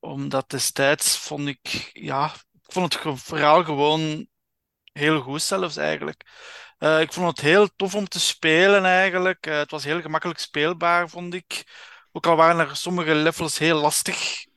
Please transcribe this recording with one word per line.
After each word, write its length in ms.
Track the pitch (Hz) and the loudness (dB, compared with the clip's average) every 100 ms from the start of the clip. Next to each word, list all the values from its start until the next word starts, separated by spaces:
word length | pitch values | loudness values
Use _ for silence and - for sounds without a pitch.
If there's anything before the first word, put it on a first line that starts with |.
omdat 500 | 156 139 139 139 - | -12 -8 -4 -4 -4
destijds 680 | 131 - - 139 151 - - | -4 -2 2 2 2 0 -4
vond 300 | - 147 143 | -6 -8 -6
ik, 420 | 135 - - - | -8 -8 -8 -10
ja, 320 | - 156 135 151 - _ | -12 -8 -4 -4 -6 _
ik 200 | _ _ | _ _
vond 200 | 185 170 | -4 -4
het 80 | - | -4
ge-, 140 | 160 131 | -6 -8
verhaal 480 | - 160 147 165 | -6 0 4 4
gewoon 600 | 160 143 147 156 156 151 - _ _ _ _ _ _ | 4 0 2 2 -2 -6 -12 _ _ _ _ _ _
heel 280 | 143 147 156 | -2 0 0
goed 220 | 127 147 | -2 -6
zelfs 340 | - 196 180 147 | -4 -4 -4 -4
eigenlijk. 480 | 76 151 - - - - - - - _ | -4 -4 -8 -12 -18 -20 -20 -20 -20 _
Eh, 220 | 156 156 | 2 2
ik 120 | 160 | 0
vond 140 | - 175 | -2 -4
het 120 | - | 0
heel 280 | 147 190 202 - | 4 4 4 0
tof 180 | 196 | -4
om 140 | 202 196 | -4 -4
te 120 | 170 | -2
spelen 640 | - - 165 160 196 202 | -2 0 2 4 6 4
eigenlijk. 640 | 185 185 190 180 185 180 160 | 4 4 2 0 -2 -2 -4
Eh, 120 | 151 | -4
het 120 | 147 | -4
was 140 | 151 | -6
heel 160 | 143 170 | -4 -6
gemakkelijk 380 | 156 156 175 160 | -4 -4 -4 -8
speelbaar, 680 | - 151 151 170 170 175 170 | -6 -2 -2 0 0 0 -2
vond 240 | 180 175 | -8 -10
ik. 300 | 180 - - - - - - _ | -10 -10 -12 -14 -20 -20 -20 _
Ook 140 | - 170 | -2 2
al 100 | 160 | 6
waren 320 | 165 170 147 | 6 6 0
er 80 | - | -4
sommige 380 | 180 180 160 | -4 -2 2
levels 440 | 156 160 - 160 - | 2 2 0 -4 0
heel 220 | 156 160 | 2 2
lastig 680 | 147 - - - - - - | 2 0 -4 -6 -6 -8 -12